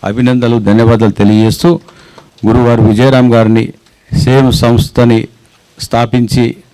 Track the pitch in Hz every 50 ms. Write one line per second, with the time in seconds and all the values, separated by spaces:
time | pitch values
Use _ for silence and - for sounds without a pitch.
0 | - 95 104 120 123 123 127 127 123 117 120 117 107 101 101 110 113 113 117 113
1 | 113 107 98 - 104 101 107 107 110 110 - - - 170 175 - - - - -
2 | - - - - - _ _ _ - 104 113 123 123 117 120 117 110 107 110 104
3 | 123 135 131 131 127 123 117 117 113 110 110 113 110 - - _ _ _ _ _
4 | _ _ - - - 123 127 135 135 127 120 - - 117 120 117 - - - -
5 | 120 117 113 110 - - _ _ _ _ _ _ _ _ _ _ - - - 117
6 | 120 113 107 123 120 110 - 131 120 117 - - - _